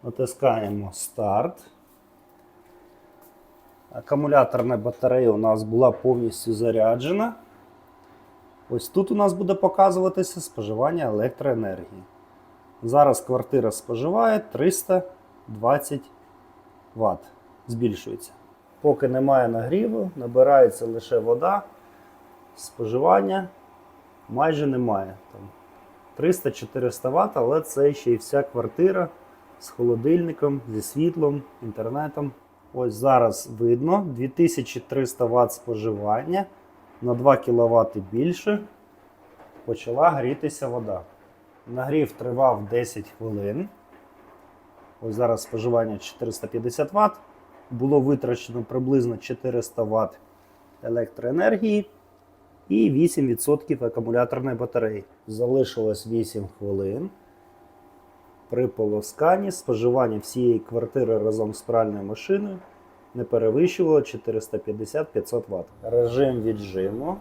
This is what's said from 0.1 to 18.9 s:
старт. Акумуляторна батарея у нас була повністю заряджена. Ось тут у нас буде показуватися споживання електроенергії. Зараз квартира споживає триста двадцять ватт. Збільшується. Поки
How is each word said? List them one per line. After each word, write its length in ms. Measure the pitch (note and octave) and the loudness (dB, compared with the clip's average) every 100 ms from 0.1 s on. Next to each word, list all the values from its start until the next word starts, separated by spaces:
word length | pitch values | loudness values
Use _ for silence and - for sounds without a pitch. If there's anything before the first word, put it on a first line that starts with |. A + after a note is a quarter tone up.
| A2+ B2+ - C3 A2+ G#2 G#2 G2 | -6 -6 0 0 2 -2 -6 -8
старт. 760 | - - - G#2 G2+ D#3+ - - _ _ _ _ _ _ _ _ _ _ - _ _ _ _ - _ _ _ _ _ _ | -10 -12 -4 0 0 0 -6 -20 _ _ _ _ _ _ _ _ _ _ -20 _ _ _ _ -20 _ _ _ _ _ _
Акумуляторна 840 | A#2+ - C#3+ D3 C#3+ B2 B2+ A#2+ A#2+ | -16 -2 -2 4 6 6 2 0 0
батарея 540 | A2 - B2+ B2+ A#2+ | -2 0 2 4 4
у 80 | G#2+ | 4
нас 240 | A2 A2 | 2 2
була 280 | G#2+ A2+ B2+ | 2 4 4
повністю 640 | A#2 B2+ B2 A#2 - - | 4 0 2 0 -4 -4
заряджена. 800 | G#2+ A#2 A2 A2 A#2+ C#3 G3 A#3 A3 - - - - _ - - - - - - _ - | 0 2 4 4 2 0 -2 -2 -6 -20 -20 -20 -20 _ -20 -20 -20 -20 -20 -20 _ -8
Ось 180 | B2 - | -8 -2
тут 220 | F#3 F#3+ | -2 0
у 40 | |
нас 180 | G#3 G3+ | 2 2
буде 220 | F3+ F#3 | 0 -2
показуватися 840 | G3 F#3+ - F#3+ F3+ F#3 F#3 F3+ - | 0 0 4 4 4 0 0 -4 -6
споживання 640 | - - G#2 A2 C3+ E3+ | -12 -8 -6 -2 0 0
електроенергії. 1000 | C3+ G#2+ A#2+ - C#3 A#2 G#2 F#2 E2+ G2 F#2 - - - _ _ - - | -2 0 -2 -2 -2 -2 -4 -6 -12 -18 -20 -20 -20 -20 _ _ -20 -10
Зараз 380 | A#2 C3+ C#3+ B2+ | 0 6 6 4
квартира 500 | - B2+ - C#3 A#2 | 0 -2 0 0 0
споживає 680 | - - A#2 C#3+ G3+ A3+ G#3+ G#3+ | -4 -8 -4 -2 2 2 2 -2
триста 500 | B2 E3 F#3 - F#3 F#3 - _ _ - | 0 0 0 0 0 0 -16 _ _ -18
двадцять 640 | A2 A2+ C#3+ C#3+ C#3+ - - _ - - - - _ _ | -2 2 2 0 -8 -10 -20 _ -20 -20 -20 -20 _ _
ватт. 300 | A2+ A2 F2 - - _ - - | -2 -2 -2 -10 -20 _ -20 -10
Збільшується. 680 | A#2 A#2+ G2 - G#2+ - - - _ _ _ | -2 -2 -2 -10 -14 -14 -20 -20 _ _ _
Поки 280 | D3 | 0